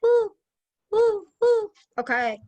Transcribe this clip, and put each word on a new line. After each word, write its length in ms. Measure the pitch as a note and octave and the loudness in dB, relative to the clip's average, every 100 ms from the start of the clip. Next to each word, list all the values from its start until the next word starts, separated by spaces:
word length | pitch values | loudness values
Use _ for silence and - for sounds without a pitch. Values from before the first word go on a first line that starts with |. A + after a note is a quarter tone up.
woo, 340 | A#4 A#4+ G#4+ - _ _ _ _ _ | 2 2 0 -6 _ _ _ _ _
woo, 360 | G#4 A#4 G#4 F#4 _ | 0 0 0 -8 _
woo. 300 | A#4+ A#4 G#4 - _ - | 2 2 0 -12 _ -10
Okay. 440 | A#3+ B3 A#3+ G#3+ | -4 -2 -4 -6